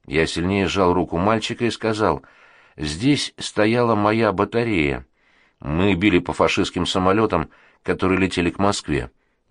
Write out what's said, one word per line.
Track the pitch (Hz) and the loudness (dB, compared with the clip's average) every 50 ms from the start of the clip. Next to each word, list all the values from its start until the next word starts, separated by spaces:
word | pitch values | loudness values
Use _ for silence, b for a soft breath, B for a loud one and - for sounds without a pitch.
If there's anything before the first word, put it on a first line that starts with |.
| - | -10
Я | - 67 78 80 | -4 -2 0 0
сильнее | 73 - 82 85 92 98 101 98 82 | 0 -2 -4 -2 -2 0 0 -2 -2
сжал | 73 98 95 87 87 | 0 2 2 2 2
руку | 90 85 - - 85 | 2 0 -2 -2 -2
мальчика | 92 104 113 110 107 - 120 - 120 | 0 0 0 0 -2 -6 -6 -4 -4
и | 113 | -4
сказал: | 107 - - 113 110 104 110 90 76 69 b b b b b b b b b b b | -4 -4 -4 -4 -2 0 0 0 0 -2 b b b b b b b b b b b
«Здесь | - 76 76 76 82 110 139 147 - - - - - | -10 -8 -8 -6 -2 0 0 0 0 -2 -8 -10 -12
стояла | - - - - 104 110 113 123 123 117 110 | -12 -6 0 0 2 2 2 2 2 2 2
моя | 104 104 104 110 113 113 104 | 2 2 2 2 2 2 2
батарея. | 95 87 101 101 - 117 120 117 107 85 76 69 67 62 65 _ _ _ _ _ _ _ _ _ _ - | 2 0 -2 0 0 -2 -2 0 0 0 0 0 0 -4 -8 _ _ _ _ _ _ _ _ _ _ -12
Мы | - 67 76 82 95 104 95 | -8 -4 -2 0 2 2 2
били | 85 92 104 90 87 | 4 2 4 4 2
по | 87 - | 0 0
фашистским | 78 - 92 82 - - 92 - - 90 85 | 0 2 2 2 2 0 -2 -2 -2 -4 -4
самолетам, | - - 98 92 95 95 110 113 107 92 85 76 b b b b b b b | -2 0 0 2 2 2 2 2 0 0 -2 -2 b b b b b b b
которые | b - 90 78 98 92 95 92 | b -4 -2 0 2 0 2 2
летели | 95 92 - 95 87 85 | 0 0 0 0 -2 -2
к | 80 - | 0 0
Москве». | 98 101 101 - - - 73 67 60 60 _ _ _ _ _ _ _ _ | 0 0 0 -2 -2 -2 -2 -2 -4 -6 _ _ _ _ _ _ _ _